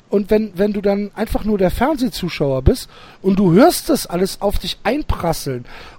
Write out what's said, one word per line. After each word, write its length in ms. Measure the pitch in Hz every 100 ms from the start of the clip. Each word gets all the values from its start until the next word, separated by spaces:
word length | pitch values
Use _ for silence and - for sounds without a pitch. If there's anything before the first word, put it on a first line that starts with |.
| -
und 200 | 202 202
wenn, 240 | 214 220
wenn 160 | 165 208
du 80 | 208
dann 320 | 202 202 208
einfach 300 | - 226 247
nur 140 | 208 202
der 140 | 180
Fernsehzuschauer 880 | - 262 285 240 - 175 - 143 131
bist 280 | 139 254 - - - -
und 160 | 190 196
du 140 | 190
hörst 380 | 175 330 - -
das 180 | 254 -
alles 340 | 175 190 -
auf 180 | 202 -
dich 200 | 180 -
einprasseln 840 | 196 294 - - 170 156 143 123 - - -